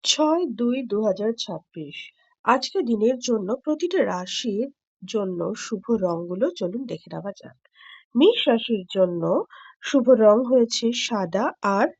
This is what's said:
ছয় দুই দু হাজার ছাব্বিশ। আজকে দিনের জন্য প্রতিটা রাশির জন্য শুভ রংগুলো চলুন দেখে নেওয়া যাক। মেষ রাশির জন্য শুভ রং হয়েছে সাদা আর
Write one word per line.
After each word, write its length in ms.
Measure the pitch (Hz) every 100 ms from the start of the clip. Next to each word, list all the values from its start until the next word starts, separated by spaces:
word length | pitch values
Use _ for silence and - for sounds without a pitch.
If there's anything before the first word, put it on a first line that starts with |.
| -
ছয় 380 | - 302 330 339 220
দুই 180 | 240 247
দু 140 | 254 202
হাজার 280 | 220 185 214
ছাব্বিশ। 640 | 233 - 160 _ 170 147 - - _ _ _ 208
আজকে 320 | 262 - 392
দিনের 360 | 247 220 220 254
জন্য 300 | 247 226 190 254
প্রতিটা 440 | - 302 349 370 202
রাশির 640 | 180 185 - 247 202 277 _ _ _
জন্য 360 | 185 220 196 175 170 220
শুভ 280 | - 202 - 226
রংগুলো 420 | 185 170 175 180 277
চলুন 300 | 359 180 226 247
দেখে 240 | 160 -
নেওয়া 220 | 165 185
যাক। 260 | - 127 - _ _ - - _ 233
মেষ 220 | 359 494 -
রাশির 360 | 233 - 214 180
জন্য 320 | 190 185 175 165 226 - - - _
শুভ 220 | - 277 247 247
রং 140 | 214 214 247
হয়েছে 400 | 254 233 - 233
সাদা 520 | 240 - 214 180 190 277 -
আর 240 | 202 196 254